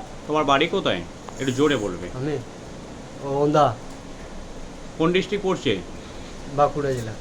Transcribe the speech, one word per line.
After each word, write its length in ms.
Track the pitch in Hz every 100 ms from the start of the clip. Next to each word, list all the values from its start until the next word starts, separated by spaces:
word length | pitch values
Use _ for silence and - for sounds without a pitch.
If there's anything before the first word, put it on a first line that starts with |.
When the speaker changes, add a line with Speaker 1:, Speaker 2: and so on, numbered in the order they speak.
| - - -
Speaker 1:
তোমার 160 | 151 143
বাড়ি 220 | 139 165
কোথায়? 340 | 190 151 92 85 - - -
একটু 120 | 135
জোরে 260 | 123 147 131
বলবে। 300 | 101 87 87 127
Speaker 2:
আমি 200 | 143 139 107 - - - - - - - 139 139
ওন্দা। 220 | 147 151 135 110 - - - - - - - - - - - -
Speaker 1:
কোন 100 | 160
ডিস্ট্রিক্ট 340 | 175 185 202 190
পড়ছে? 280 | 185 127 95 87 - - - - - - 139
Speaker 2:
বাঁকুড়া 360 | 143 151 139
জেলা। 220 | 127 113 110